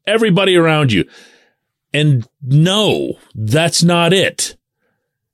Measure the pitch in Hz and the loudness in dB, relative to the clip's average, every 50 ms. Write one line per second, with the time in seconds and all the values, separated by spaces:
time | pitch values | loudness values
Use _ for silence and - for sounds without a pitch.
0 | _ - 208 226 226 220 180 190 196 190 185 175 165 165 160 151 151 131 113 90 | _ -4 -2 0 0 0 2 2 2 2 2 2 2 2 2 0 0 0 0 0
1 | 78 - - - - - _ _ _ _ _ _ _ _ _ _ _ _ _ 143 | -2 -4 -8 -20 -20 -20 _ _ _ _ _ _ _ _ _ _ _ _ _ -2
2 | 151 151 143 123 110 - _ _ 147 127 135 147 160 180 190 208 214 185 113 76 | 0 2 0 0 -2 -6 _ _ -6 0 2 2 2 2 0 0 0 0 0 -2
3 | 69 64 - - _ _ _ - 107 110 113 156 165 165 156 - - 170 175 170 | -4 -6 -8 -12 _ _ _ -10 -6 -2 0 0 0 0 -2 0 0 0 2 2
4 | 170 170 185 196 165 101 - - - - - _ _ _ _ _ _ _ _ _ | 0 0 2 0 0 -2 -4 -6 -10 -10 -10 _ _ _ _ _ _ _ _ _
5 | _ _ _ _ _ _ | _ _ _ _ _ _